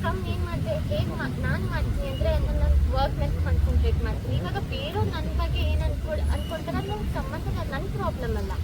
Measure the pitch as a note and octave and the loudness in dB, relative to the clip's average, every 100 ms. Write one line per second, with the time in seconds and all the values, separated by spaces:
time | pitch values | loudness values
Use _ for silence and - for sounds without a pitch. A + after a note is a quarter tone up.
0 | E4+ - D#4 D#4 - E4 - D4 - D4+ | -2 -2 -2 -2 -2 -2 -2 -2 0 0
1 | D4+ - C#4 - C4 - - B3 - - | 0 -2 -4 -2 0 0 0 0 0 0
2 | C#4 B3+ G#3+ G3+ - - - - - - | -2 0 2 2 2 2 4 4 4 4
3 | C#4 - D3 D#3 - - - A#3+ A3+ A3+ | 2 2 0 0 2 4 4 4 4 2
4 | A3+ A#3 - B3 - F#4+ - - C#4 F#4+ | 0 -2 0 -2 0 -2 -4 -4 -4 0
5 | G4+ E4+ E4+ E4+ E4 E4 E4+ D#4 D#4 - | 0 0 -2 0 0 2 2 2 2 0
6 | - - - - D4+ E4 D#4+ - G4 G#4 | -2 0 0 0 -2 -6 -4 -4 -2 -4
7 | - D#4 D4+ D4+ - E4+ E4 C4+ C4+ - | -2 -2 -4 -4 -4 -4 -4 -4 -4 -2
8 | F4 - A3+ G#3+ G3+ - | -2 -2 -2 -2 -2 -4